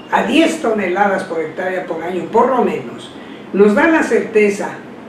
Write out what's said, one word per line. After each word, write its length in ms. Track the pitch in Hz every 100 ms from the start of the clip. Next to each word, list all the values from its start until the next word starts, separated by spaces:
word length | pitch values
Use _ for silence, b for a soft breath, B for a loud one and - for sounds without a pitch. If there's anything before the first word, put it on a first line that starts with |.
| -
a 140 | -
diez 380 | 196 285 320 -
toneladas 640 | 233 226 185 180 202 190 -
por 160 | 165
hectárea 440 | 151 185 190 185 175
por 160 | 165
año, 220 | 175 185 156
por 160 | 220 247
lo 160 | 254
menos, 480 | 190 - - - - B B B B
nos 220 | 190 208 214
da 120 | 330
la 160 | 320
certeza 680 | - 226 190 214 208 - - - - -